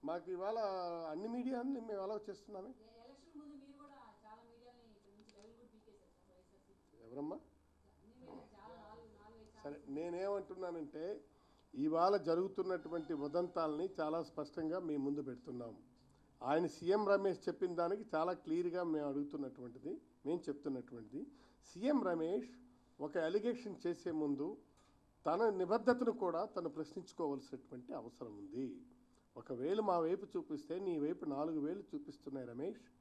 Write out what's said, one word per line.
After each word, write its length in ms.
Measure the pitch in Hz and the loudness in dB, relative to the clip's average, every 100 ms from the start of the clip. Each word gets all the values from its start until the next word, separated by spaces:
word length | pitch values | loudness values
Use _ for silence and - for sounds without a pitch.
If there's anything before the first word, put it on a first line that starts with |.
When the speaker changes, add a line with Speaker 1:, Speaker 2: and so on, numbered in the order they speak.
| 147 | -2
Speaker 1:
మాకు 180 | 175 170 180 | -4 -4 -4
ఇవాళ 220 | 190 220 214 190 180 170 165 | -2 0 0 0 -2 -2 -4
అన్ని 160 | 156 214 | -4 -2
మీడియాని 460 | 240 247 254 254 269 226 | -2 0 0 0 -2 -2
మేము 140 | 202 190 | -4 -2
అలౌ 120 | 214 208 | -4 -6
చేస్తున్నామే. 440 | 190 - 202 208 | -12 -10 -12 -12
Speaker 2:
ఎ-, 260 | 262 220 233 | -14 -20 -20
election 320 | 233 277 339 302 | -20 -20 -20 -18
ముందు 160 | 294 285 | -16 -16
మీరు 140 | 277 285 | -18 -20
కూడా 160 | 285 277 226 202 | -20 -20 -20 -20
చాలా 180 | 214 220 233 | -20 -20 -20
మీడియాని 340 | 233 247 240 233 | -20 -20 -20 -20
ఇక్కడ 200 | 208 202 202 | -20 -20 -20
నుంచి 140 | 214 202 | -20 -20
లెవెల్ 180 | 214 233 | -20 -20
కూడా 100 | 240 | -20
పీకేశారు 400 | 220 214 202 - _ - | -20 -20 -20 -20 _ -20
సార్, 20 | |
వైఎస్ఆర్సీపీ. 680 | 185 - - _ - _ - 113 | -20 -20 -20 _ -20 _ -20 -10
Speaker 1:
ఎవరమ్మా? 320 | 127 147 196 - _ _ _ - - | -6 -4 -6 -10 _ _ _ -20 -20
Speaker 2:
అన్ని 120 | 214 240 | -20 -20
మీడియా 240 | 254 - - | -16 -16 -16
చాలా 220 | 214 208 247 | -20 -18 -18
నాలుగు, 240 | 214 214 - 208 | -18 -18 -20 -20
నాలుగు, 200 | 208 453 | -20 -20
ఐదు 100 | 220 - | -20 -12
Speaker 1:
సరే, 140 | 147 147 | -10 -10
Speaker 2:
ఛానల్స్. 160 | 143 139 | -8 -6
Speaker 1:
నేనేమంటున్నానంటే, 1080 | 170 170 196 202 196 185 185 170 147 151 170 214 - - _ _ _ - 151 | -4 -2 -2 -2 -4 -8 -6 -6 -6 -6 -6 -6 -10 -20 _ _ _ 0 4
ఇవాళ 280 | 160 180 202 156 | 8 8 8 6
జరుగుతున్నటువంటి 840 | 165 190 190 185 180 160 165 151 156 143 | 4 4 0 0 0 0 -4 -2 -2 2
ఉదంతాలని 600 | 160 175 175 160 151 185 190 | 2 2 2 2 2 -2 0
చాలా 220 | 156 165 156 | 0 2 -2
స్పష్టంగా 500 | - 147 - 160 175 175 | -4 -4 -2 0 0 0
మీ 80 | 147 139 | 0 2
ముందు 180 | 143 135 | 0 -2
పెడుతున్నాం. 460 | 123 - 123 117 101 - - - - - - 120 | -8 -8 -8 -8 -10 -18 -20 -20 -20 -20 -6 4
ఆయన 160 | 151 170 - | 4 4 0
సీఎం 260 | 170 202 208 | 4 6 8
రమేష్ 280 | 196 196 185 - | 6 6 2 -2
చెప్పిన 260 | 170 180 170 | 0 0 2
దానికి 220 | 170 202 220 | 2 2 0
చాలా 180 | 156 165 180 | 2 2 0
క్లియర్గా 380 | - 165 175 175 175 | 0 2 2 0 2
మేము 120 | 151 147 | 2 2
అడుగుతున్నటువంటిది, 800 | 139 143 139 135 123 123 123 139 - - _ 139 | 0 -2 -4 -6 -6 -12 -8 -6 -6 -10 _ -2
మేము 140 | 175 - | -2 -2
చెప్తున్నటువంటిది, 720 | 143 151 131 120 120 107 131 277 - - - - | -4 -2 -4 -6 -12 -10 -8 -10 -14 -20 -20 -18
సీఎం 300 | 170 233 294 185 | -2 2 4 4
రమేష్ 400 | 170 160 196 - - - - - _ 151 | 2 2 0 -2 -12 -20 -20 -20 _ -2
ఒక 100 | 175 160 | 0 2
allegation 460 | 196 220 240 214 185 | 2 2 0 -2 -4
చేసే 260 | 165 170 - 156 | -2 0 0 2
ముందు 260 | 151 139 156 214 - - - - _ _ - | 2 2 0 -4 -12 -20 -20 -20 _ _ 0
తన 220 | 175 226 190 | 4 6 4
నిబద్ధతను 520 | 180 220 240 247 240 233 | 4 4 6 6 4 2
కూడా 200 | 190 165 214 | 2 2 -2
తను 140 | - 170 151 | -2 -4 -4
ప్రశ్నించుకోవాల్సినటువంటి 1160 | 151 - 180 - 160 139 123 135 - 127 123 135 | -6 -6 -12 -2 0 0 -4 -12 -10 -14 -8 -8
అవసరం 320 | 113 - 120 104 | -8 -10 -12 -10
ఉంది. 240 | 101 110 131 90 - - - _ _ - | -8 -6 -6 -6 -14 -20 -20 _ _ -18
ఒకవేళ 400 | 117 123 135 208 208 | -8 -4 0 0 4
మా 80 | 175 | 4
వైపు 220 | 160 190 196 | 4 0 -2
చూపిస్తే, 400 | 180 156 151 - 170 196 | -6 -4 -6 -4 -2 0
నీ 80 | 165 | 2
వైపు 220 | 147 180 - | 2 0 -2
నాలుగు 260 | 139 156 160 | 0 0 0
వేలు 180 | 143 196 202 | 0 -2 -6
చూపిస్తున్నాయి 560 | 147 143 143 - 135 123 | -8 -8 -12 -8 -6 -6
రమేష్. 320 | 120 160 220 - - | -4 -4 -6 -12 -20